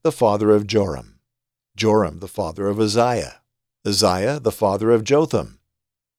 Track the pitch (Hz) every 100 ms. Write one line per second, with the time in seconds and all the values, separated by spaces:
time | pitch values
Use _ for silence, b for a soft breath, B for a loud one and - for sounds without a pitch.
0 | 160 151 117 104 107 104 104 107 98 69
1 | - _ _ _ _ _ _ - 110 107
2 | 92 82 95 - 85 87 98 101 110 107
3 | 120 117 67 - _ _ _ _ 104 98
4 | 101 90 104 147 117 - 104 101 110 117
5 | 110 143 160 113 62 - _ _ _ _
6 | _